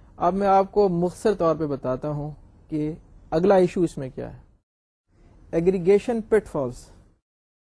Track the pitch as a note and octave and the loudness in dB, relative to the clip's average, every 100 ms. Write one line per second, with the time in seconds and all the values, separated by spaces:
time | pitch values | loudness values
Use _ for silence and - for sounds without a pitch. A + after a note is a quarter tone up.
0 | - - E3+ F#3 G3+ G3 F#3+ - G3+ E3+ | -20 -2 -2 0 2 4 2 2 2 2
1 | F3+ E3+ A3+ G3 E3 D#3 D#3 C3+ - D#3+ | -2 -2 -2 0 0 0 -2 -4 -4 -6
2 | D3+ D3 D3 D3 - - _ D#3 D3+ E3 | -6 -8 -8 -12 -20 -20 _ -6 -4 -8
3 | - - - D#3+ F#3 G3 F3+ - E3 - | -16 -20 -4 0 4 4 4 2 -2 -4
4 | C3 C3 A#2+ B2 - _ _ _ _ _ | -12 -10 -14 -14 -20 _ _ _ _ _
5 | _ _ - - - E3 E3+ F#3+ E3+ G3+ | _ _ -20 -20 -6 0 0 0 4 2
6 | - A#3 G#3+ A3 - D#3 B2+ A#2+ - - | 2 -6 0 0 0 -6 -6 -8 -18 -20
7 | _ _ _ _ _ _ | _ _ _ _ _ _